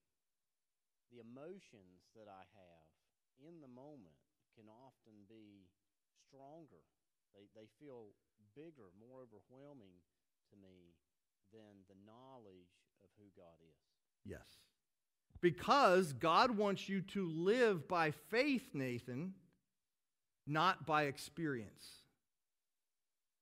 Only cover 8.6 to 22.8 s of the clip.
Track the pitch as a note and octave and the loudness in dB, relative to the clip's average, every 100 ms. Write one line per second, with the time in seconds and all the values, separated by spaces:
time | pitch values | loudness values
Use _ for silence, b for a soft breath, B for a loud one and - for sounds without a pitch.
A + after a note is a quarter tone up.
8.6 | E3 D3 F#2+ F#2 A#2 C3 B2+ G#2 - B2+ | -20 -20 -20 -20 -20 -20 -20 -20 -20 -20
9.6 | C#3+ C#3 G2 F2+ E2+ _ _ _ _ G2+ | -20 -20 -20 -20 _ _ _ _ _ -20
10.6 | F#2+ F#2 F2 E2 _ _ _ _ G2 A2 | -20 -20 -20 _ _ _ _ _ _ -20
11.6 | G#2+ G2+ F#2+ F#2+ G2+ A2+ C3 C3 G#2 F#2 | -20 -20 -20 -20 -20 -20 -20 -20 -20 -20
12.6 | F2+ _ _ _ G2 _ G2+ F2+ E2+ E2 | -20 _ _ _ _ _ -20 -20 -20 -20
13.6 | E2 D2 _ _ _ _ G2+ D2+ - - | -20 _ _ _ _ _ -12 -10 -12 -20
14.6 | _ _ _ _ _ _ _ - F3 E3+ | _ _ _ _ _ _ _ 0 2 2
15.6 | - C#4 A#3 F#3 F3 B2+ E3 F3+ B3+ G#3 | 4 6 8 8 4 0 4 6 6 4
16.6 | G#3 F#3+ - G3 F#3+ G3+ F3+ D#3+ F3+ B3 | 0 -2 -2 -4 -4 -4 -2 0 2 6
17.6 | A#3 F3+ - F3 D#3+ C#3+ - A3+ D4 B3+ | 4 2 0 0 0 -2 -2 0 2 2
18.6 | - C#3+ C3 A#2+ - B2 F#3 F#3+ - _ | -2 -4 -4 -4 -6 -8 -8 -10 -20 _
19.6 | _ _ _ _ _ _ _ _ - D3+ | _ _ _ _ _ _ _ _ -4 2
20.6 | F3 - D#3 D3+ D3 C#3 - - D#3+ B2+ | 2 2 2 2 2 -2 -10 -6 -4 -4
21.6 | G2+ - - - - _ _ _ _ _ | -8 -16 -20 -20 -20 _ _ _ _ _
22.6 | _ _ | _ _